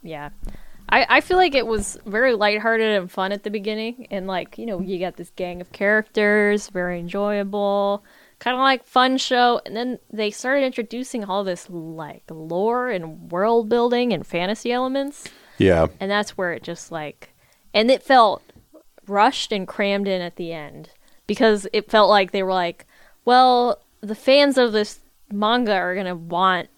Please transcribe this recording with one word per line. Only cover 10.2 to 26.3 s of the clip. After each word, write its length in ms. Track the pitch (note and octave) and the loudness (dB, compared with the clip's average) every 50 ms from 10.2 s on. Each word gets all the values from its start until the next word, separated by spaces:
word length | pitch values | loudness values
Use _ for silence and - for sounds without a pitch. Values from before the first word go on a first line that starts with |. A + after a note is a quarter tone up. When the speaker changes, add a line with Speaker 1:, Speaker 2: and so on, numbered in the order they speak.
| G#3+ G#3 | -4 -4
Speaker 1:
started 340 | G#3 - - B3+ C4+ C#4+ C4+ | -4 -6 -4 -2 0 0 0
introducing 600 | C4 B3+ - A3+ G#3+ - A#3+ B3+ - - A#3+ G#3 | 0 -2 -4 -8 -6 -8 -10 -10 -8 -8 -8 -6
all 200 | G3 F#3 G3+ G3+ | -4 -4 -4 -2
this, 240 | F#3+ F3 F3 - - | -4 -6 -8 -10 -14
like, 540 | F3+ E3+ D#3+ D#3+ D#3+ D#3+ D#3+ D3 - - _ - | -12 -12 -12 -12 -12 -12 -12 -14 -14 -18 _ -18
lore 580 | E3 D#3+ D#3+ D#3+ E3 F3+ G3 A3 A#3 B3 B3 B3+ | -16 -14 -10 -6 -4 -2 0 0 0 -2 -2 -4
and 420 | A3+ F3+ E3 E3 D#3 F3+ E3+ E3+ | -4 -6 -6 -10 -14 -16 -14 -8
world 380 | E3+ F3 G3 A3 A#3 A#3 A#3 G#3+ | -4 -2 0 2 2 2 2 2
building 460 | A#3 A#3+ A#3 A#3+ A#3+ A#3+ B3 B3 G#3 | 0 2 2 2 2 0 0 0 0
and 120 | D#3 - | -2 -4
fantasy 460 | - - E3+ F3 F#3+ G#3+ - - A#3+ A#3+ | -4 -4 -4 -2 -2 -4 -4 -4 -4 -2
elements. 520 | B3 B3+ C4 C4 C#4 C#4 C#4 C#4 - - - - - _ _ - - | -2 -2 -2 -4 -4 -4 -6 -8 -14 -20 -20 -20 -20 _ _ -2 2
Speaker 2:
Yeah. 300 | - F#2+ F2+ E2 D#2+ E2 - - | 4 4 6 4 2 0 -2 -6
Speaker 1:
And 100 | G3 F#3+ | -6 -2
that's 280 | G3+ G#3 G#3 - - - | 0 -2 -2 -2 -6 -6
where 160 | F#3+ F3 E3 | -6 -6 -6
it 80 | A#2 - | -8 -10
just, 280 | - E3+ E3+ - - | -12 -12 -12 -12 -12
like, 440 | E3 E3 D3+ D3 - _ - _ _ _ _ _ _ _ _ _ - | -12 -12 -10 -12 -14 _ -20 _ _ _ _ _ _ _ _ _ 0
and 160 | G#3 A3 A#3+ | 2 4 4
it 120 | C4+ - - | 2 2 4
felt 400 | - C4+ B3+ A3+ G#3 E3+ - _ _ _ - _ _ _ D#4 _ - _ - _ | 6 6 8 8 6 4 -2 _ _ _ -20 _ _ _ -20 _ -20 _ -20 _
rushed 460 | - G3 G3+ G#3 B3+ C#4 - - - A3+ | -4 2 4 4 4 2 0 -6 -4 -4
and 160 | G3+ F#3 F3+ | -6 -6 -8
crammed 400 | - - G#3 G3+ G3+ G3+ G3+ G3+ | -6 -4 -2 -2 0 -2 -2 -2
in 140 | F#3+ F#3 F3 | -2 -4 -4
at 140 | F3 - | -8 -10
the 180 | - F3+ E3 E3 | -10 -10 -10 -10
end. 340 | D#3+ D3+ D3 D#3+ E3 D#3 - _ _ _ _ _ _ _ | -10 -12 -14 -16 -18 -20 -20 _ _ _ _ _ _ _
Because 400 | - G#3+ - B3 A3+ G#3+ G#3 G3 - - | -6 -2 2 4 4 4 2 -2 -4 -4
it 160 | G#3+ G#3 - | -4 -4 2
felt 180 | - A3 G#3 F#3 | 4 4 6 6
like 220 | G#3 G3+ G3 F3+ | 6 4 4 2
they 120 | - G3+ F#3+ | -2 -4 -2
were 120 | F#3 F#3 | 0 0
like, 320 | F#3 F3+ E3+ E3+ _ - _ _ _ - _ _ _ _ | -2 -2 -4 -6 _ -18 _ _ _ -20 _ _ _ _
Well, 560 | - B3 B3+ B3+ B3+ B3 B3 A#3+ A#3+ - - _ _ _ _ | 4 6 6 6 6 4 4 2 0 -2 -4 _ _ _ _
the 140 | - G3+ A3 | -10 -10 -10
fans 420 | - - - C4 C#4+ C#4+ C#4+ C4 | -4 2 4 4 6 6 4 4
of 160 | C4+ B3 A#3+ G#3+ | 2 2 2 2
this 280 | G#3+ G#3 G#3 - - _ _ _ _ _ _ | 0 -2 -2 -6 -20 _ _ _ _ _ _
manga 440 | G#3 G3+ G#3 G#3+ A#3 B3 B3+ G#3 G#3 | -6 -2 0 0 0 0 0 0 0
are 200 | F#3+ F3 F3+ F3+ | 0 0 -2 -4
gonna 220 | F#3+ G3 F3+ F3+ | -4 -4 -6 -8
want 540 | E3+ E3 E3 | -8 -10 -6